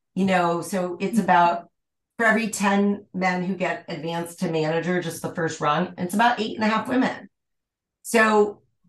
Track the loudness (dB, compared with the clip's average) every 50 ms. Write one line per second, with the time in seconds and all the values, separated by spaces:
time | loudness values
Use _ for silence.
0 | _ _ -4 -2 0 2 2 2 2 2 0 -2 -4 -4 -4 -4 -4 -4 -4 -4
1 | -4 -2 0 0 2 4 4 6 6 4 4 0 -4 _ _ _ _ _ _ _
2 | _ _ _ 0 2 2 2 2 0 -2 -4 0 0 2 4 4 2 2 0 -2
3 | -6 _ -6 -2 -2 0 0 -2 -2 -4 -4 -4 -2 -4 -4 -6 -8 -10 -10 -8
4 | -8 -6 -6 -6 -6 -8 -8 -6 -4 -2 -2 0 0 0 -2 -2 -2 0 -2 -2
5 | -2 -4 -8 -8 -8 -8 -6 -4 -4 -4 -4 -2 -2 0 0 0 -2 -4 -4 -6
6 | -6 -4 0 2 2 2 2 0 -4 -6 -4 -2 0 0 0 0 -2 0 0 0
7 | 0 0 -2 -6 -12 -20 _ _ _ _ _ _ _ _ _ _ _ _ _ _
8 | -8 0 2 4 4 4 6 4 4 2 0 -10 _ _ _ _ _